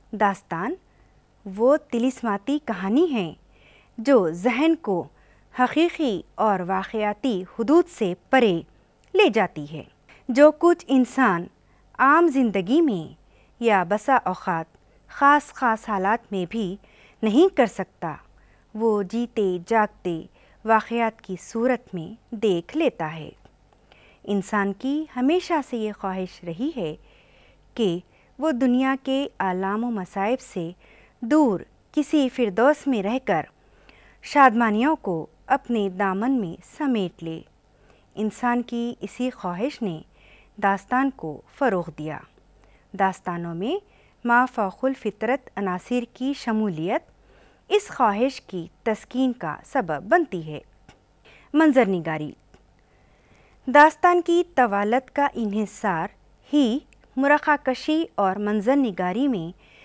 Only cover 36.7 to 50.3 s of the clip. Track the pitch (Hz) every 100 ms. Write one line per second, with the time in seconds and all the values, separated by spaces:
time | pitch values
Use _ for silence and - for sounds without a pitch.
36.7 | - 294 233 180 - 165 160 - _ _
37.7 | _ _ _ _ - 214 - 247 240 240
38.7 | 240 233 - 202 - 254 - 185 175 262
39.7 | - 208 160 - _ - - _ - 196
40.7 | 196 - 247 269 - 160 143 - - 262
41.7 | 190 165 151 151 147 - _ _ _ _
42.7 | _ _ 190 190 185 - 170 170 165 208
43.7 | 392 - _ _ _ 240 240 254 - 196
44.7 | - 262 262 214 - 220 269 - - 196
45.7 | 180 - 247 233 - 262 277 - 220 214
46.7 | 156 170 277 - _ _ _ _ _ -
47.7 | 392 - - 233 202 262 - - 185 165
48.7 | _ - 214 - 247 262 240 160 - -
49.7 | 277 180 147 196 349 302